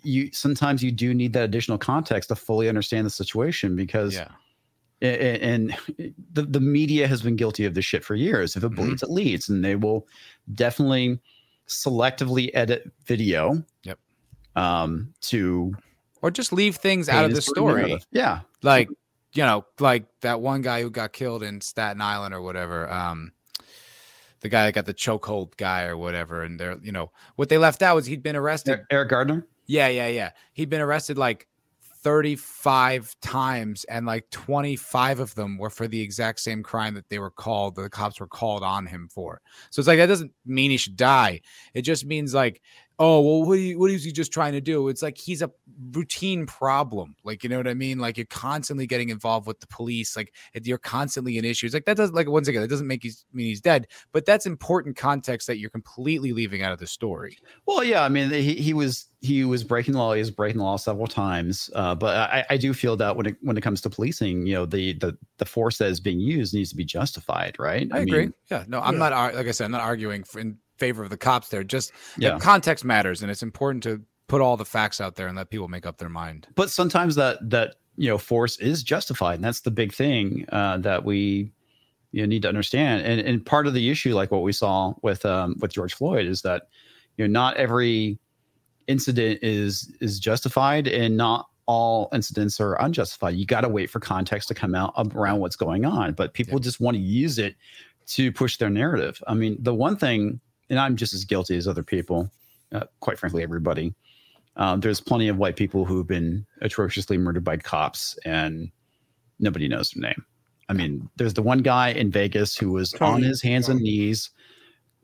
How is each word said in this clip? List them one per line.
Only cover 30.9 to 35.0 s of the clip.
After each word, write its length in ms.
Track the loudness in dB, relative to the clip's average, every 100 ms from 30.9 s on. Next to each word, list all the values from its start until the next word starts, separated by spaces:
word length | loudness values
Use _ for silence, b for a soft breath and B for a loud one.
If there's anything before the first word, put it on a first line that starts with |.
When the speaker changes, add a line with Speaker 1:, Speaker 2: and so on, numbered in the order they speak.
| -2 -2 0
Speaker 2:
like, 320 | 0 0 _ _ _ _ -20 -4
thirty-five 1120 | 2 4 2 -2 -8 -2 4 6 4 2 -6 -14
times, 640 | -6 -2 0 -2 -4 -8 -8
and, 200 | -6 -4
like, 240 | -4 -6
twenty-five 920 | -12 -4 -2 -2 -4 -2 2